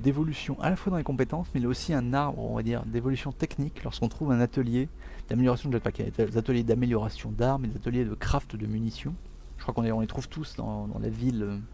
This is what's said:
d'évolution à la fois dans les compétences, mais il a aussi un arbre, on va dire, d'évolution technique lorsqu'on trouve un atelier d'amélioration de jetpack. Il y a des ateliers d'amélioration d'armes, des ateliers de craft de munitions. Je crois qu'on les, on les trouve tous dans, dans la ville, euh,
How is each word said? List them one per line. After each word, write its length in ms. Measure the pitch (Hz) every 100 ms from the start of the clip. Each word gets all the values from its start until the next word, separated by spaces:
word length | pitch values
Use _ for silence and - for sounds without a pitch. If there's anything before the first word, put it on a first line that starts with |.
d'évolution 580 | 123 139 160 - - 139
à 80 | 160
la 80 | 185
fois 140 | 196
dans 80 | 175
les 60 |
compétences, 420 | 147 131 123 156 180
mais 60 | 135
il 60 | 120
a 20 |
aussi 260 | 123 -
un 180 | 143 120
arbre, 300 | 135 143 -
on 140 | 113 113
va 60 |
dire, 200 | 113 120
d'évolution 480 | 113 117 127 135 143
technique 500 | - 160 - 143 -
lorsqu'on 240 | - - -
trouve 240 | - 151
un 80 | 120
atelier 500 | 120 - 120 123 143 - - - -
d'amélioration 400 | 117 127 120 143
de 60 | 120
jetpack. 240 | 113 -
Il 40 |
y 40 | 104
a 180 | - 107
des 100 | 110
ateliers 260 | 110 123
d'amélioration 680 | 117 117 123 113 107 - 113
d'armes, 360 | 107 123 139 120
des 100 | 131
ateliers 280 | 123 123
de 100 | 113
craft 420 | 107 - 143 - 110
de 100 | 107
munitions. 480 | 107 113 - 143 180 - - - -
Je 60 |
crois 100 | -
qu'on 80 | 120
les, 120 | 113
on 80 | 110
les 60 | 110
trouve 220 | 139 -
tous 280 | 156 151 -
dans, 320 | 110 104 104
dans 100 | 107
la 100 | 110
ville, 340 | 113 123 117
euh, 140 | 101 101 110